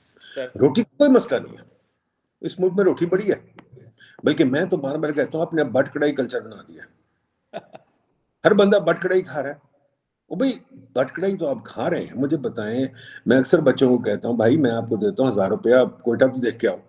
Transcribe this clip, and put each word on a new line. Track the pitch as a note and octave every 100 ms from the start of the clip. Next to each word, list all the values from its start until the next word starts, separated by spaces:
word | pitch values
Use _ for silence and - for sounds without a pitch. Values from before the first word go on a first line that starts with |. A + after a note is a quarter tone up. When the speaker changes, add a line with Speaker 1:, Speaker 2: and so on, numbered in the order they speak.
| _ _
Speaker 1:
सर। | - - B2+ -
Speaker 2:
रोटी | - -
का | A3+ -
कोई | D4
मसला | B3 - A#2
नहीं | E2+ -
है, | - _ _ _ _ _ _ _
इस | - -
मुल्क | F#3
में | F#3
रोटी | F#3+ C3+ E3+
बड़ी | F#3+
है, | G#3+ C#3+ - - - - - _ - -
बल्कि | - D3+
मैं | C#3 C#3 F#3
तो | F3+
बार | C#3 D3+
बार | D3+
कहता | D3 B2+ D#3
हूँ, | E3+
आपने | D#3+
बट | C#3 A#2+ -
कढ़ाई | - C#3+
कल्चर | C3+ B2 B2
बना | A2 G2+
दिया। | E2 D#2+ - _ _ _ _ _ _
<laughs> | - - - _ _ _ _ _ _ E3
हर |
बंदा | G3+ G3+ G3+
बट | E3 -
कढ़ाई | F3+ F#3
खा | F#3 D#3
रहा | C3+
है। | - _ _ _ _ _ _ -
ओ | E3+
भाई, | C4+ A3 _ - - B2
बट | C#3
कढ़ाई | - G3 G3
तो | D#3
आप | A#2+ -
खा | - B2+
रहे | D3+
हैं, | E2+
मुझे | - C3+ D#3+
बताएं। | A#2+ - G#2+ A#2+ C3+ - - - -
मैं | B2+
अक्सर | C3 E3
बच्चों | C3 B2+ C3
को | B2
कहता | A2+ G#2 A#2
हूँ, | A#2
"भाई, | A2+ D#3
मैं | C3
आपको | A2+ A2+ A2+
देता | G2+ G2
हूँ | C3
हजार | G2+ F#2+
रुपया, | G#2 A2 B2+
आप | A#2+ -
कोयटा | - A#2 C3
तो | B2+
देख | A#2 -
के | A2+
आओ | F2+